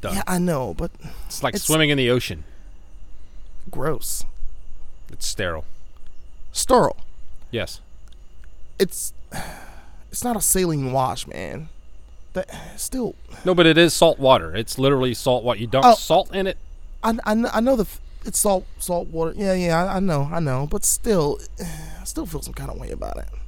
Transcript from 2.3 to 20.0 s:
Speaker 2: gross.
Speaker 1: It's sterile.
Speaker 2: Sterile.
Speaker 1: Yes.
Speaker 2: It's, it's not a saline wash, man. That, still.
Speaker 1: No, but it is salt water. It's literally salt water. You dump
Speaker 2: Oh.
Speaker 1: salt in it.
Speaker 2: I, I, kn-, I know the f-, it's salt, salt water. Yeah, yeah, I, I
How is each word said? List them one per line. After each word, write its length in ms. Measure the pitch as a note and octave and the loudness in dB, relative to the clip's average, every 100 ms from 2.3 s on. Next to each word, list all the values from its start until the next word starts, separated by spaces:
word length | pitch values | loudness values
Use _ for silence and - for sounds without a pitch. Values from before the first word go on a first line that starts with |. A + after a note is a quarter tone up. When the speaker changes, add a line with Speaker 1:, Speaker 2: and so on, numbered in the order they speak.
| E2 - - - - - - - - - - - - - | -8 -10 -12 -12 -14 -14 -10 -8 -6 -8 -8 -6 -4 -2
Speaker 2:
gross. 540 | - C#3+ C#3 - - - - - - - - - - - | 0 0 0 0 0 0 2 0 0 -2 -2 -2 -4 -8
Speaker 1:
It's 140 | - - | -4 -2
sterile. 380 | - F#2 E2 D#2 - - - - - - - - | 0 -2 -2 -4 -4 -6 -6 -6 -6 -8 -6 -6
Speaker 2:
Sterile. 440 | - - B3+ F3+ - - - - - - | -2 4 6 6 2 -4 -2 -4 -4 -4
Speaker 1:
Yes. 300 | A#2 F#2+ - - - - - - - - - - - | -4 -4 -8 -14 -14 -14 -14 -14 -12 -12 -8 -8 -2
Speaker 2:
It's, 340 | G3 - - - - - - - - - - - - | -2 0 -8 -8 -10 -8 -10 -10 -14 -16 -16 -16 -10
it's 140 | - | -6
not 120 | B3 A3+ | -2 0
a 40 | |
saline 500 | - F#3+ F3+ D#3 C3 | 2 2 2 0 0
wash, 340 | C3 B2+ F#2 - | 0 0 -2 -8
man. 420 | - F2 G#2 D#3 - - - - - - | -8 -8 -8 -10 -14 -14 -14 -14 -16 -10
That, 140 | - F#3 D#3 D#3+ - | -8 -8 -10 -14 -8
still. 380 | - C4 A#3 - - - | -6 -4 -4 -6 -16 -4
Speaker 1:
No, 100 | - | 2
but 120 | F3+ E3 | 8 8
it 100 | D#3+ | 10
is 160 | E3+ | 8
salt 240 | - E3+ D3+ | 8 6 6
water. 360 | C3+ B2+ E2 | 6 6 6
It's 240 | F2 A#2 - | -4 -4 2
literally 360 | C3+ C#3 B2+ | 4 4 2
salt 300 | A2+ - B2 | 0 2 2
water. 140 | A2+ G#2+ | 2 -2
You 60 | A2+ | 2
dump 200 | C3 B3 | 6 8
Speaker 2:
Oh. 80 | |
Speaker 1:
salt 400 | A3+ - E3 - | 8 6 2 2
in 120 | G3 G3 | -2 -2
it. 100 | - - - - - | -4 -10 -14 -14 -4
Speaker 2:
I, 80 | G#3+ A3+ | -2 -2
I, 100 | - | 0
kn-, 160 | A3 A#3 | 2 2
I 80 | A3 | 2
know 160 | A#3 C4 | 2 2
the 60 | |
f-, 160 | F#3 - - - | 2 -4 -14 -12
it's 140 | - - | -6 0
salt, 280 | G#3 F#3+ - - | 2 2 0 -10
salt 300 | - F3 F3+ | -4 -2 -2
water. 240 | D#3+ E3 - | -2 -2 0
Yeah, 180 | G3+ | 0
yeah, 300 | F#3 F3 E3 | 2 4 2
I, 120 | F3+ | 2
I 40 | F#3+ | 2